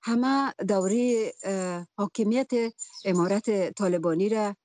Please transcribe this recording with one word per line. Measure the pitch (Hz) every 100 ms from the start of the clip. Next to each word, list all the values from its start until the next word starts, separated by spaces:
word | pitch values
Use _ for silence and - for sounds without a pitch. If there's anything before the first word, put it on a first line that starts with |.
همه | - 233 254 269 277 - 190
دوره، | 202 185 220 247 233 214 -
اه، | - 190 185 175 175 -
حاکمیت | 202 - 208 233 262 240 226 226 - -
امارت | 196 180 175 202 233 208 180
طالبانی | - 202 175 165 165 196
را | 220 208 202